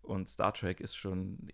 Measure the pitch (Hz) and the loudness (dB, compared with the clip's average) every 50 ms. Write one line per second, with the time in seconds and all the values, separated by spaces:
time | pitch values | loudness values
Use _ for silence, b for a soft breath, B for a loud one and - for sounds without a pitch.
0 | b - - 95 92 - - - - 98 104 - - 92 92 - - 101 - - | b -2 -2 -2 0 -2 0 4 4 4 4 4 2 0 0 0 -2 -6 -4 -4
1 | - 98 95 92 92 95 98 - - - | -2 -2 0 0 0 -2 -4 -6 -8 -8